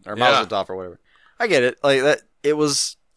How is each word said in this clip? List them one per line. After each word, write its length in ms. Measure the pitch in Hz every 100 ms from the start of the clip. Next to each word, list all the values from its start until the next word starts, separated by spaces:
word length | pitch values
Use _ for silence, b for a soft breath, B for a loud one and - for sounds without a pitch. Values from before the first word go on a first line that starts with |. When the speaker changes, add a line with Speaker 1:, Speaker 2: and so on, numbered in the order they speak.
| -
Speaker 1:
or 120 | 104
Speaker 2:
Yeah. 60 |
Speaker 1:
Mazel 220 | 127 135 92
Tov 240 | 104 92
or 60 | 95
whatever. 220 | 90 87 b b b -
I 80 | 233
get 160 | 151
it. 140 | 123 -
Like 180 | 139 135
that, 200 | 139 147 - _
it 100 | 143
was. 420 | 151 151 143 - - _